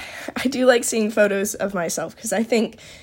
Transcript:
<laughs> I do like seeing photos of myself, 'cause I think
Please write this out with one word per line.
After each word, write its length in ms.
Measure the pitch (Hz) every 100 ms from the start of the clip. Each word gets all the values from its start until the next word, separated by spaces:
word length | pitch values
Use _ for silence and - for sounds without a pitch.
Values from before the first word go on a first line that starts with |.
| -
<laughs> 220 | - - -
I 120 | 254
do 180 | 247 254
like 180 | 240
seeing 260 | - 226 214
photos 460 | 220 208 196 202 -
of 180 | 196
myself, 420 | 196 165 - 165 -
'cause 160 | 226
I 120 | 190
think 340 | 226 233 - - - -